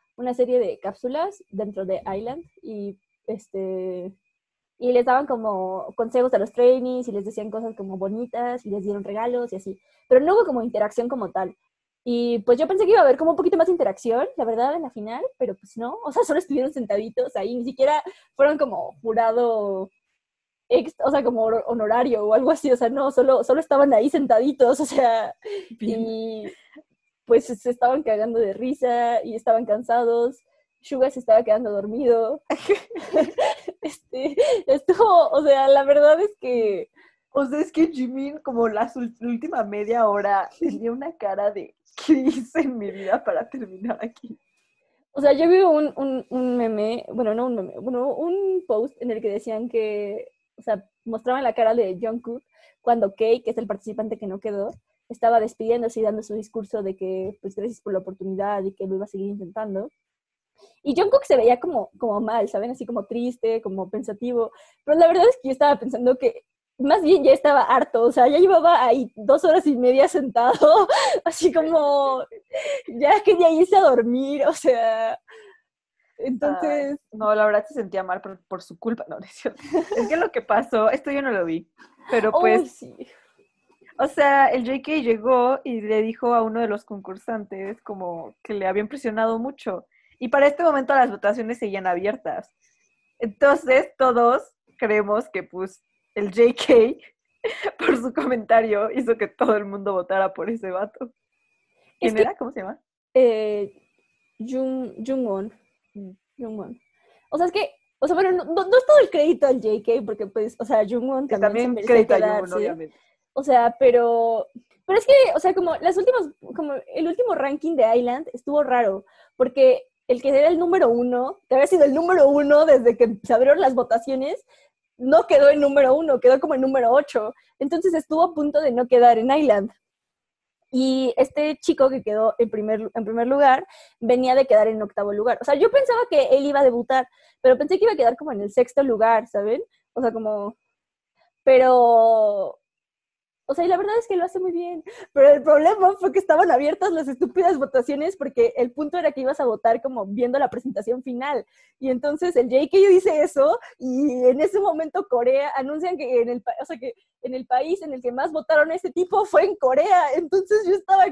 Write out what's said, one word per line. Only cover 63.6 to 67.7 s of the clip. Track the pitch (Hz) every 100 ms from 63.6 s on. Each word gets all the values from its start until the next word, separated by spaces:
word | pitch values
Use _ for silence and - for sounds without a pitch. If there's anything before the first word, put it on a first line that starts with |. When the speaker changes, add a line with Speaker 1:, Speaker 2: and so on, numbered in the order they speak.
Speaker 1:
como | 220 190 185
pensativo. | 214 214 208 247 240 220 - _ _
Pero | - 311
la | 330
verdad | 359 440
es | 508
que | 269
yo |
estaba | 262 294 285
pensando | 254 240 247 254
que | 247 - _ _ _ _
más | 269 381
bien | 320 349
ya | 277
estaba | - 320 285
harto, | -